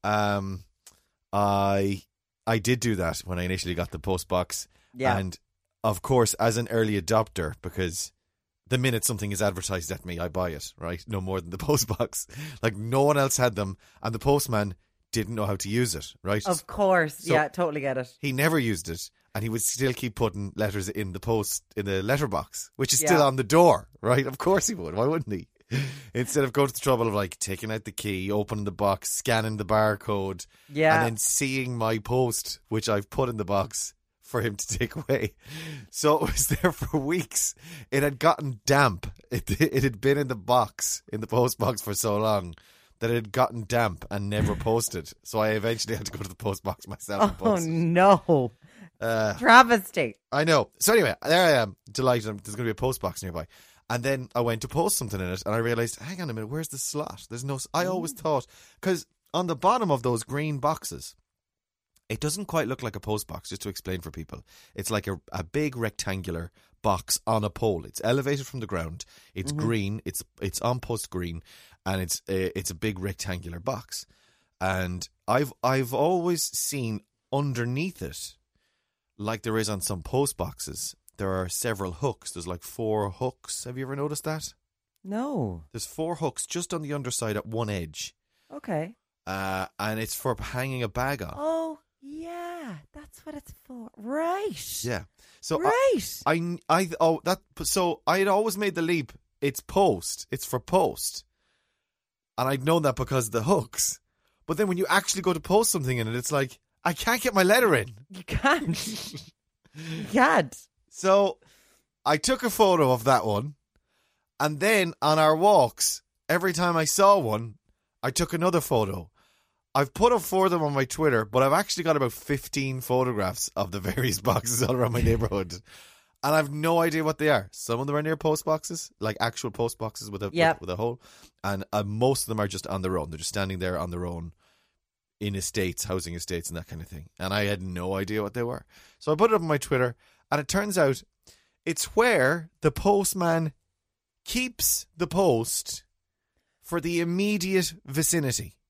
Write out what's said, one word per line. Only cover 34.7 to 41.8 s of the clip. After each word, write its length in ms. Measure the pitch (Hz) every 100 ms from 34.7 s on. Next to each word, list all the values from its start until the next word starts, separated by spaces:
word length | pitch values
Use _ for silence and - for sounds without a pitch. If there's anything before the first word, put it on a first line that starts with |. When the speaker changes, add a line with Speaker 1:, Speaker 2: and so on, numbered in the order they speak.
| 104 120 -
Speaker 1:
away. 360 | 139 135 107 _ - 156 160 147 113
So 260 | - 151 151
it 40 | 156
was 140 | - -
there 260 | 143 180
for 240 | 151 - 156
weeks. 560 | 135 180 - - - - 165 160 -
It 140 | 139
had 160 | 143 135
gotten 400 | 160 - 147 113 -
damp. 440 | 139 135 87 - - _
It, 180 | 120 - -
it 200 | 160 131
had 180 | 131 104
been 160 | 135 139
in 100 | 135
the 80 | 120
box, 680 | 95 123 107 - - - -
in 100 | 110
the 60 | 110
post 300 | 117 123 -
box 240 | 123 113